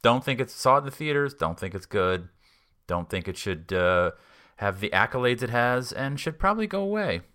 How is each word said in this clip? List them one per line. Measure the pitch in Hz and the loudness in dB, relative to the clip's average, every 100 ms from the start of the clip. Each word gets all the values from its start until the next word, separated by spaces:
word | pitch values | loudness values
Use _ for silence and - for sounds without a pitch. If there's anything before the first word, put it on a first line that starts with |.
don't | 117 123 | 2 2
think | 135 127 | 0 -2
it's, | 123 | -4
saw | - 131 139 | 0 4 4
it | |
in | 139 | 2
the | |
theaters. | - 156 143 143 | -6 -2 -2 -2
Don't | - 82 82 | -2 -4 -4
think | 92 95 | -8 -8
it's | - | -4
good. | 104 90 92 90 - _ _ _ _ - | 0 2 2 -4 -18 _ _ _ _ -4
Don't | 87 82 | -4 -2
think | 95 87 | -6 -6
it | 90 | -6
should, | 101 82 82 | -6 -6 -2
uh, | 92 90 90 87 - _ - - - | 2 4 4 2 -2 _ -20 -20 -4
have | 101 95 | -4 -2
the | 104 | 0
accolades | 95 113 131 123 123 | 2 2 2 0 0
it | 120 | 0
has | 120 120 123 123 | 0 2 0 -2
and | - 135 143 | -6 -6 -4
should | 160 156 | -6 0
probably | 190 214 214 | 0 0 -2
go | 196 | -2
away. | 196 214 185 85 - | -2 -2 -2 -4 -6